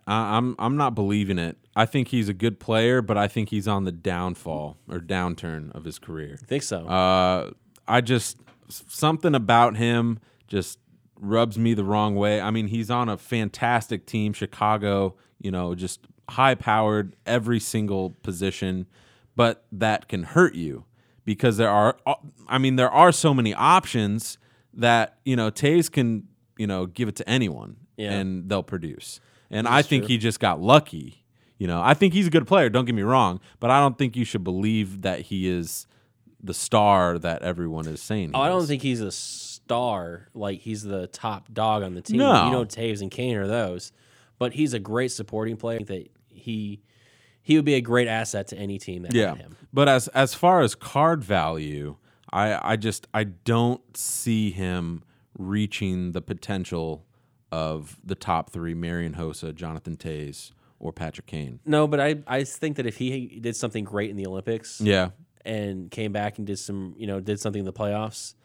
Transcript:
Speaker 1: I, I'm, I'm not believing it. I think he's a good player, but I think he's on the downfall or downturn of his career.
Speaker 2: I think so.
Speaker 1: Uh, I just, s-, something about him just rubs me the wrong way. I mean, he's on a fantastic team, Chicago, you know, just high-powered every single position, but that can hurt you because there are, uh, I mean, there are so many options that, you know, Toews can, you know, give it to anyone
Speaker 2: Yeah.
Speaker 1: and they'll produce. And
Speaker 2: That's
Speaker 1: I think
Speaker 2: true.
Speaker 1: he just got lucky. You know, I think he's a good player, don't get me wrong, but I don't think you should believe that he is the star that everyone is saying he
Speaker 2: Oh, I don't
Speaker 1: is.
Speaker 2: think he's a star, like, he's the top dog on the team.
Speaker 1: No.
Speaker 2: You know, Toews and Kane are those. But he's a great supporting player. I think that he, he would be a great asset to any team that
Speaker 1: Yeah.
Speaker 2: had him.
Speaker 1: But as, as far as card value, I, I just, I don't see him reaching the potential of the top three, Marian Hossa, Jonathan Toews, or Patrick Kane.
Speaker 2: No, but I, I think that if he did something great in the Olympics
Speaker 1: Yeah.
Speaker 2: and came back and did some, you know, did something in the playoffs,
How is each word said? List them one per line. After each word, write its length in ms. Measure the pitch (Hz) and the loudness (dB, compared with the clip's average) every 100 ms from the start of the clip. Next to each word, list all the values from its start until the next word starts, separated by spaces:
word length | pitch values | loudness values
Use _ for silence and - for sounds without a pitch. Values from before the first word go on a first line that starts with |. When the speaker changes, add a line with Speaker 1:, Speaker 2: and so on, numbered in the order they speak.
| - | -2
Speaker 1:
I, 300 | 110 107 110 | 0 2 0
I'm, 180 | 123 - | 0 -2
I'm 180 | 117 143 | -2 0
not 180 | 139 | 0
believing 440 | 110 98 104 98 92 | 0 0 2 0 0
it. 180 | 82 - _ | -2 -6 _
I 100 | - 110 | 0 2
think 220 | 143 120 | 2 0
he's 200 | 123 104 | 0 -2
a 40 | |
good 240 | 92 113 101 | 0 -2 -2
player, 420 | - 113 117 127 | 0 2 4 4
but 140 | 107 104 | 2 2
I 80 | 101 | 2
think 200 | 117 107 | 0 -2
he's 180 | 107 101 | -2 -2
on 160 | 101 | -2
the 80 | 95 | -2
downfall 840 | 85 95 87 90 87 85 78 76 - - | -4 -4 -2 -4 -6 -8 -8 -8 -12 -12
or 120 | 87 | -10
downturn 720 | 82 95 90 82 85 80 76 | -4 -2 -2 -4 -8 -10 -12
of 120 | - | -14
his 140 | 78 - | -14 -14
career. 400 | - 80 73 71 | -12 -12 -12 -12
Speaker 2:
I 60 | - | -6
think 160 | - | -6
so. 240 | - 95 82 | -4 -6 -2
Speaker 1:
Uh, 640 | 92 92 92 92 92 50 - _ _ - | 2 4 6 4 2 -4 -12 _ _ 2
I 140 | 117 | 2
just, 380 | 117 123 - - _ _ - | 4 0 -2 -12 _ _ -20
s-, 160 | - - | -20 -14
something 460 | - 151 156 175 | 0 0 2 2
about 420 | 139 107 117 120 110 | 2 6 6 6 4
him 420 | 117 117 117 110 _ _ - | 2 2 0 -2 _ _ -6
just 300 | 101 90 - _ _ _ - | -4 -4 -10 _ _ _ -10
rubs 380 | 101 110 117 107 | 0 2 2 2
me 160 | 117 | 2
the 100 | 107 | 2
wrong 320 | 98 104 107 101 | 2 2 2 2
way. 240 | 104 107 | 2 2
I 100 | 98 | 0
mean, 160 | 110 104 | -2 -2
he's 220 | 117 110 | -4 -2
on 180 | 120 117 | 0 0
a 80 | 98 | -4
fantastic 880 | - 117 104 - 120 120 - 107 - | -4 -4 -4 -2 0 2 0 -8 -4
team, 260 | 113 107 | -2 -2
Chicago, 840 | 101 98 - 107 107 101 98 98 - _ - | -2 -6 0 2 2 2 0 0 -4 _ -12
you 120 | 98 | -6
know, 240 | 92 87 87 | -4 -4 -4
just 240 | 92 - _ _ - - | -8 -10 _ _ -6 2
high-powered 680 | 135 127 - 107 107 107 95 - - | 4 4 2 2 4 2 -2 -6 -2
every 340 | 120 110 117 | 0 0 -2
single 500 | - 113 104 98 92 - | -2 -2 -2 -2 -4 -6
position, 640 | - 87 95 - 95 92 90 _ _ _ _ - | -8 -4 -4 -2 -4 -4 -8 _ _ _ _ 0
but 280 | 117 113 - | 2 0 -8
that 360 | 101 110 104 - | -2 0 0 -2
can 140 | 98 | -6
hurt 320 | 82 - 180 | 0 4 4
you 300 | - 78 65 - _ _ _ | 2 -8 -8 -14 _ _ _
because 320 | - 107 127 104 | -4 2 2 4
there 100 | 113 | 4
are, 280 | 104 107 - - | 6 6 4 -2
uh, 80 | 139 147 - - | -2 -4 -18 -2
I 100 | 131 | 2
mean, 180 | 131 127 | 4 4
there 140 | 127 | 6
are 220 | 143 180 | 8 8
so 220 | - 165 | 8 4
many 180 | 135 113 | 4 2
options 840 | - 135 185 - 123 104 107 - - _ _ _ | 4 6 6 4 0 0 -2 -6 -14 _ _ _
that, 440 | 107 120 117 110 _ | 0 4 4 2 _
you 120 | 135 127 | -2 0
know, 140 | 110 | 0
Toews 400 | - 143 170 165 | 2 2 4 2
can, 320 | 147 120 110 - _ _ - | 2 0 0 -6 _ _ -6
you 100 | 104 | -4
know, 200 | 92 90 | -4 -4
give 220 | 85 113 | -4 -4
it 80 | - | -4
to 120 | 107 | -2
anyone 480 | 127 104 64 52 - - - | 0 0 -4 -12 -18 -18 -8
Speaker 2:
Yeah. 160 | 104 | -4
Speaker 1:
and 360 | 101 95 92 90 | -2 -4 -4 -2
they'll 140 | 101 | -4
produce. 580 | - 92 82 - - - _ _ - | -2 -8 -8 -12 -16 -18 _ _ -8
And 160 | 107 117 | -4 2
Speaker 2:
That's 80 | 135 | 2
Speaker 1:
I 60 | 147 | 4
think 160 | 139 | 2
Speaker 2:
true. 40 | 107 | 2
Speaker 1:
he 100 | 117 | 0
just 220 | 113 - | 0 0
got 200 | 104 78 | 0 2
lucky. 640 | 95 151 151 82 64 - _ _ _ - | 6 6 4 -10 -14 -18 _ _ _ -6
You 80 | 90 | -2
know, 160 | 85 | 2
I 100 | 101 | 4
think 220 | 147 196 | 6 6
he's 120 | 180 180 | 4 4
a 40 | |
good 160 | 160 127 | 4 4
player, 240 | 190 127 | 4 4
don't 160 | 120 123 | 2 0
get 80 | |
me 80 | 113 | 0
wrong, 360 | 101 131 101 92 - - | 2 4 4 0 -10 -4
but 100 | 117 | 2
I 100 | 135 | 4
don't 180 | 139 123 | 4 2
think 180 | 131 123 | -2 -2
you 80 | |
should 180 | 113 107 | -4 -4
believe 580 | 90 92 107 110 98 98 | -4 -2 0 0 -2 -4
that 180 | 92 90 | -4 -4
he 240 | - 98 92 | -4 -2 0
is 400 | 90 82 - - _ _ _ _ _ | -2 -4 -8 -14 _ _ _ _ _
the 120 | 95 | -10
star 640 | - - 107 104 98 87 85 | -8 0 4 6 6 4 0
that 240 | 85 80 | -2 -4
everyone 440 | 90 87 85 80 78 | -4 -4 -4 -6 -8
is 140 | 76 | -8
saying 280 | - 107 85 | -6 -4 -2
he 40 | |
Speaker 2:
Oh, 60 | 127 | -2
I 80 | 147 | 0
don't 140 | 185 | 0
Speaker 1:
is. 60 | 156 | 0
Speaker 2:
think 120 | 139 | -2
he's 200 | 135 120 | -2 -2
a 100 | 104 | -4
star, 1160 | - - - - - - 120 123 101 85 85 - | -8 -10 -12 -14 -12 -4 -2 0 -2 -6 -12 -16
like, 280 | 113 101 95 | -8 -6 -6
he's 220 | 110 107 | -8 -8
the 240 | 107 95 90 | -6 -6 -6
top 440 | - 113 101 - | -8 -8 -8 -8
dog 300 | 107 110 107 | -2 0 0
on 100 | 95 | -2
the 60 | 90 | -8
team. 160 | - 220 | -2 2
Speaker 1:
No. 300 | 277 147 78 | 6 6 4
Speaker 2:
You 40 | |
know, 140 | 127 | 2
Toews 380 | 110 - 117 104 | -2 -4 -4 -4
and 80 | 98 | -8
Kane 260 | - 123 110 | -6 -4 -2
are 100 | 98 | -2
those. 460 | 117 101 87 - _ _ _ _ - | -2 -2 -6 -12 _ _ _ _ -6
But 160 | 123 | -4
he's 180 | 139 151 | -2 -2
a 60 | 120 | -2
great 340 | 98 113 127 | -4 -4 -4
supporting 460 | - 101 110 110 110 | -6 -8 -6 -6 -6
player. 220 | 117 117 | -6 -6
I 40 | |
think 40 | 104 | -8
that 220 | 95 - _ _ | -10 -12 _ _
he, 460 | - 120 110 104 101 _ _ _ _ _ _ | -16 -10 -8 -8 -12 _ _ _ _ _ _
he 140 | - 156 | 2 4
would 100 | 147 | 6
be 80 | |
a 80 | 135 | 2
great 260 | 117 123 117 | 4 2 2
asset 400 | 110 110 104 98 | 0 -2 -6 -6
to 80 | 98 | -8
any 220 | 101 98 | -8 -8
team 240 | - 90 | -8 -10
that 120 | 87 | 0
Speaker 1:
Yeah. 160 | 120 101 | 2 2
Speaker 2:
had 80 | 71 | -2
him. 180 | - - - | -14 -20 -4
Speaker 1:
But 160 | 135 143 | 2 4
as, 220 | 131 - | 4 2
as 240 | 131 135 | 2 2
far 300 | - 175 185 | 4 4 6
as 120 | 127 | 4
card 480 | - - 143 160 160 | 0 -4 2 2 2
value, 760 | 101 95 80 80 76 73 73 69 _ _ _ | 0 0 0 -2 -6 -8 -10 -12 _ _ _
I, 400 | 92 107 98 - | -2 0 0 0
I 40 | 110 | 0
just, 300 | 110 - - | -2 -6 -4
I 120 | 107 | -4
don't 580 | 104 87 - 117 120 123 _ | -4 -4 0 2 2 0 _
see 560 | - - - 120 110 107 | -10 -8 -6 -2 0 -2
him 540 | 95 92 90 85 85 - _ _ - | -4 -4 -4 -6 -10 -14 _ _ -12
reaching 760 | 92 104 104 - 98 92 90 | -4 -2 -2 -4 -4 -4 -4
the 100 | 87 | -6
potential 840 | - 90 - 98 90 87 80 78 _ _ _ _ - | -8 -10 -8 -6 -6 -6 -6 -8 _ _ _ _ -10
of 460 | 82 78 78 73 - | -6 -4 -6 -10 -14
the 120 | 90 | -12
top 340 | 95 - 82 - | -8 -2 -2 -4
three, 240 | 85 82 | -8 -8
Marian 400 | 85 85 85 82 | -6 -6 -4 -6
Hossa, 400 | 76 80 73 80 | -6 -8 -10 -12
Jonathan 420 | 76 85 80 - 80 | -10 -10 -10 -10 -10
Toews, 540 | 82 76 73 71 - _ _ - | -10 -10 -10 -14 -20 _ _ -14
or 120 | 82 | -12
Patrick 340 | - 80 - - | -8 -10 -10 -12
Kane. 340 | 78 69 60 151 | -10 -10 -10 -2
Speaker 2:
No, 200 | 151 151 | 2 2
but 140 | 147 | 2
I, 160 | 147 147 143 | 0 -2 -4
I 180 | 131 | -4
think 320 | 131 - 160 147 | -4 -6 -6 -4
that 100 | 120 | -6
if 100 | - | -4
he 420 | 127 135 123 110 | -4 -4 -8 -8
did 140 | 117 110 | -8 -6
something 280 | 117 110 | -6 -6
great 240 | 101 104 104 | -6 -4 -4
in 80 | 101 | -6
the 100 | 95 | -8
Olympics 540 | 95 107 113 - - | -6 -6 -6 -8 -2
Speaker 1:
Yeah. 300 | 107 95 92 - _ _ | 2 4 2 -4 _ _
Speaker 2:
and 460 | - 110 101 95 85 | -8 -6 -6 -8 -10
came 220 | - 107 | -8 -6
back 260 | 104 104 101 | -4 -6 -6
and 80 | 101 | -8
did 120 | 98 | -8
some, 360 | - 101 92 85 | -8 -8 -10 -10
you 100 | 107 | -8
know, 140 | 98 | -6
did 180 | 95 104 | -4 -4
something 200 | 110 101 | -4 -6
in 60 | 95 | -6
the 60 | |
playoffs, 600 | - 104 104 110 - - - | -4 -4 -4 -6 -10 -16 -20